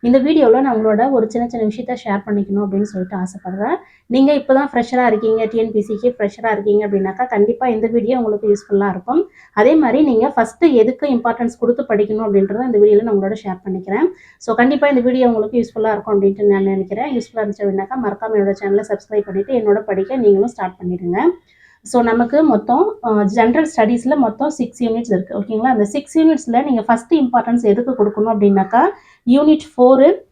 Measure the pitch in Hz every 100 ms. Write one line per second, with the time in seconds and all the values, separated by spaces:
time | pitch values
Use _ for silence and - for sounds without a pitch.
0 | 240 262 269 320 247 247 269 226 220 208
1 | 247 262 220 233 240 240 214 214 247 247
2 | 226 202 202 208 196 196 202 196 208 202
3 | 185 196 185 190 185 190 220 349 - _
4 | _ 247 269 294 277 269 277 247 240 254
5 | 247 214 220 220 220 226 220 214 208 208
6 | 240 240 208 202 226 214 202 208 208 196
7 | 190 190 190 214 208 233 254 220 226 233
8 | 208 254 226 208 214 202 - 202 202 185
9 | 180 285 403 _ _ - 254 311 269 254
10 | 302 226 262 277 226 - 339 254 220 254
11 | 294 247 233 233 233 - 226 240 - 208
12 | 208 214 220 196 196 202 254 214 208 208
13 | 233 202 196 190 208 185 202 185 185 202
14 | 349 370 _ _ - 240 254 285 285 269
15 | 247 254 247 226 214 247 214 - 220 208
16 | 208 208 196 196 202 196 196 196 185 202
17 | 285 247 233 226 208 202 202 190 196 262
18 | 220 202 220 220 196 196 202 202 214 202
19 | _ 214 202 196 202 262 208 208 214 190
20 | 196 262 220 196 226 - 185 185 180 180
21 | 175 180 302 370 _ _ _ _ - 247
22 | 233 226 240 285 311 214 - 254 403 427
23 | 240 214 202 214 226 247 311 - 220 240
24 | 247 294 233 214 294 294 247 - 233 226
25 | 240 190 190 202 202 220 247 247 208 285
26 | 285 320 320 311 - 233 285 240 214 233
27 | - 330 254 240 233 240 226 202 247 254
28 | 208 208 214 220 202 196 190 226 349 415
29 | _ _ - 262 294 311 - - 247 262
30 | 285 403 -